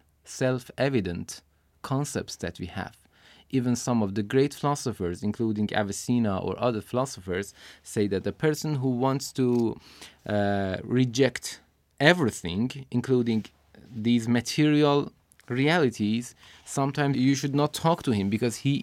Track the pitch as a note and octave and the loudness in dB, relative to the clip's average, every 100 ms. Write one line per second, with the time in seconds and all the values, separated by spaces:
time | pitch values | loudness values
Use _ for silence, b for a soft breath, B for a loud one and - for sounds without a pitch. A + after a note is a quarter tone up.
0 | _ _ - - C3 B2+ - - C3+ B2+ | _ _ -18 -2 0 0 -4 -2 0 2
1 | F2+ F2 - - - _ _ _ - C3+ | 0 -4 -8 -12 -18 _ _ _ -4 -2
2 | D3 - - - E2+ - F#2 F#2+ F#2 - | -2 -4 -8 -8 -8 -8 -10 -8 -10 -14
3 | _ b b b b C3 B2 A#2+ - A#2 | _ b b b b -2 0 0 0 0
4 | G2+ G2+ G2+ C3 C#3+ - D3 C#3+ C3 G#2 | 0 -2 0 2 2 0 -2 -2 -4 -4
5 | F2 F2+ G#2 G#2+ A2+ G#2+ G#2 G#2+ G2 G2+ | -4 -2 -4 -2 -2 0 0 0 -2 -4
6 | - B2 A2 F#2+ F#2 F#2+ A#2+ G#2+ - B2 | -2 0 0 -2 -4 -2 -2 -2 -4 -4
7 | C3 - F#2+ F2+ G2+ B B B - A2+ | -4 -6 -6 -4 -6 B B B -8 -2
8 | G#2 F#2+ G2+ - D#3 D3+ D#3 C#3+ C3 A#2+ | 0 0 -2 0 0 0 -2 -2 0 0
9 | C3+ C#3 - - B2+ A#2+ A2+ A2+ B B | 0 0 -4 0 2 4 2 -2 B B
10 | B B - G#2 G2+ G2+ F#2+ F#2 - B2 | B B -4 0 0 0 -2 -4 0 2
11 | B2+ A#2+ B2+ - - - _ _ _ _ | 2 4 2 2 -10 -14 _ _ _ _
12 | C#3+ F3+ A#2 - E2+ F#2 B2 C#3 - A#2+ | 4 6 2 -2 -6 -4 -4 -6 -6 -4
13 | B2 B2+ A#2 A2 - - _ - - A#2 | 0 0 2 0 -4 -14 _ -20 -16 -4
14 | A2+ A#2+ A2+ A#2+ B2 - D3+ D3 D3 C#3+ | 2 2 2 0 0 2 4 4 4 4
15 | - - _ _ - B2+ C#3+ F3 C3 A2 | 0 -8 _ _ -6 0 2 4 2 2
16 | G#2 A2+ A#2+ - B B - - C#3 C3+ | 0 0 -4 -14 B B -8 -2 -2 0
17 | C#3+ B2+ C3 C3+ C#3+ C#3+ D3+ - E3 E3+ | 0 4 2 2 0 0 0 0 0 2
18 | - G#2 G2 G#2+ B2 - C#3 C#3+ | 2 0 2 0 -2 0 0 2